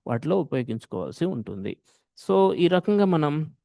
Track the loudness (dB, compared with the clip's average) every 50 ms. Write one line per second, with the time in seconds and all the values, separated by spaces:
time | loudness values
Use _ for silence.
0 | _ -4 -4 -4 -2 0 0 0 -2 -2 -4 -4 -4 -4 -6 -8 -8 -8 -8 -8
1 | -8 -8 -6 -4 -4 -4 -4 -6 -8 -8 -10 -8 -8 -8 -10 -10 _ _ _ _
2 | _ _ _ -10 -4 0 2 4 4 4 4 2 2 4 4 2 2 2 2 2
3 | 4 4 4 2 2 2 0 -2 -4 -6 -10 _